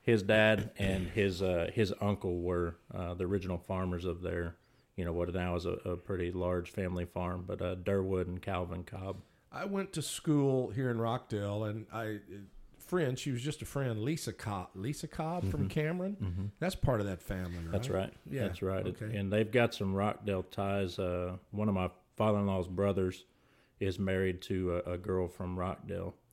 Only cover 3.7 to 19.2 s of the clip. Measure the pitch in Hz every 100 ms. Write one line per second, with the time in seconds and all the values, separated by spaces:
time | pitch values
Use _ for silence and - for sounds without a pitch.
3.7 | 92 92 90 90 85 87 87 85 82 _
4.7 | _ _ - 85 85 87 90 90 87 85
5.7 | 87 - 87 - 92 87 90 90 90 87
6.7 | - 92 90 85 - 90 90 92 95 92
7.7 | 92 90 98 95 92 87 90 - 90 87
8.7 | 90 87 95 95 95 - _ _ - 190
9.7 | 196 190 160 139 - - 147 139 131 123
10.7 | 104 127 117 113 123 - 107 101 104 107
11.7 | 107 107 110 110 104 101 98 95 - -
12.7 | - - 180 143 131 - 123 135 147 101
13.7 | 139 135 110 117 160 - 98 - 101 90
14.7 | 98 107 151 156 - 160 175 98 147 -
15.7 | 160 151 180 185 202 95 87 98 - 170
16.7 | - - 117 101 90 - 92 90 87 82
17.7 | 95 135 92 95 - - 139 101 90 95
18.7 | 95 98 - 107 107